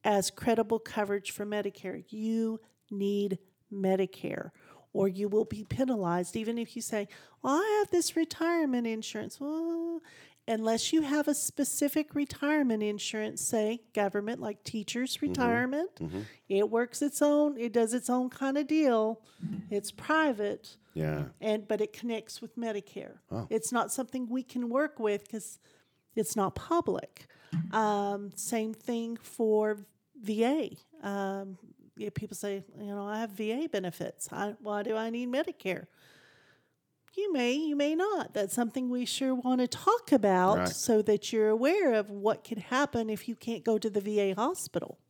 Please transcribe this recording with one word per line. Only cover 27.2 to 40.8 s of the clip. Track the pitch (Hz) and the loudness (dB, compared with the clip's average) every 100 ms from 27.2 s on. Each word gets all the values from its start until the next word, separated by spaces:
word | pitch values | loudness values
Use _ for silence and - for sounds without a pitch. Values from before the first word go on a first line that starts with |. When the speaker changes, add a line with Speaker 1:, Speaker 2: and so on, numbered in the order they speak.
| - - - 170 165 | -20 -20 -6 -4 0
Speaker 1:
Um, | 220 214 202 202 202 202 - | 2 2 2 0 -4 -8 -10
same | - 233 220 | -2 -2 -2
thing | 220 - 233 226 226 | -6 -6 -4 -4 -8
for | - - 220 214 214 208 202 _ _ 285 | -12 0 4 4 4 -2 -8 _ _ -10
V | 214 214 233 | -4 2 4
A. | 311 254 - _ 320 202 | 2 -2 -8 _ -10 -6
Um, | 202 196 196 196 185 - - - - | -4 -4 -4 -8 -14 -20 -20 -20 -12
yeah, | 208 | -8
people | - 214 196 | -8 -10 -8
say, | 202 196 - - | -6 -6 -8 -12
you | 208 | -8
know, | 202 202 | -6 -6
"I | 214 | -4
have | 226 | -6
V | 196 214 | -4 -4
A | 240 320 | -2 -2
benefits. | 202 180 - - - - | -2 -4 -6 -8 -8 -10
I, | - 208 214 | -4 -4 -4
why | 208 208 | -4 -4
do | 202 220 | 0 -2
I | 226 | -2
need | 233 247 | -4 -2
Medicare?" | 254 330 - 190 175 - _ - - - _ _ _ _ _ _ _ _ - | -2 -2 -4 -4 -4 -6 _ -20 -20 -20 _ _ _ _ _ _ _ _ -4
You | 415 | -2
may, | 294 240 | 2 2
you | 277 311 285 | 2 0 2
may | 285 320 | 2 2
not. | 392 381 - | 2 0 -2
That's | 208 196 | -2 -2
something | - 233 254 254 | 0 0 -2 -2
we | 247 247 | -2 -2
sure | - 262 | 0 0
wanna | 254 247 254 247 | 0 2 2 2
talk | - - 480 - | 2 2 2 4
about | 269 202 185 180 208 | 4 6 6 6 4
Speaker 2:
Right. | 180 | 2
Speaker 1:
so | 160 | 0